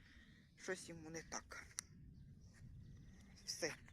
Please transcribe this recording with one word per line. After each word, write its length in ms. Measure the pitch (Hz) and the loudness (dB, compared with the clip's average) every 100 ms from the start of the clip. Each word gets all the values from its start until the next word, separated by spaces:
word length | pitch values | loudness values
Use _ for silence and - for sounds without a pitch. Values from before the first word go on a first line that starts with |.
| - - - - - - | -10 -10 -12 -12 -14 -4
щось 320 | - 185 - | 4 4 4
йому 200 | 165 156 | -2 0
не 120 | 165 | 0
так. 440 | - 117 - - - - - - - - - - - - - - - - - - - - - | 2 2 2 -4 0 0 0 -6 -8 -6 -8 -8 -8 -8 -6 -6 -6 -6 -8 -8 -10 -6 0
Все, 300 | - 160 - - | 8 8 6 0